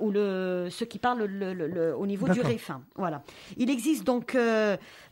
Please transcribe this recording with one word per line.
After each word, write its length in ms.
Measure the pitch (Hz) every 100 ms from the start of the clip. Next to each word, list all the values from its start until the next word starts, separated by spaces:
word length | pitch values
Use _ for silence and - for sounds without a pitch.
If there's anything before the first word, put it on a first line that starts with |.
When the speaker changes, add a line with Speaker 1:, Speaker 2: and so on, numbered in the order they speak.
Speaker 1:
ou 100 | 214
le, 580 | 202 202 185 185 180 175
ceux 160 | - 233
qui 120 | 202
parlent 260 | 247 247
le, 280 | 208 196 185
le, 140 | 190 156
le, 260 | 175 165
au 120 | 123 196
niveau 200 | 202 175
du 80 | 190
Speaker 2:
D'accord. 140 | 156
Speaker 1:
Réfin. 320 | 113 - 135 -
Voilà. 280 | - 185 147 - - - -
Il 100 | 247
existe 340 | 269 226 277
donc, 320 | 190 247 233
euh, 440 | 262 233 220 214 190 - - -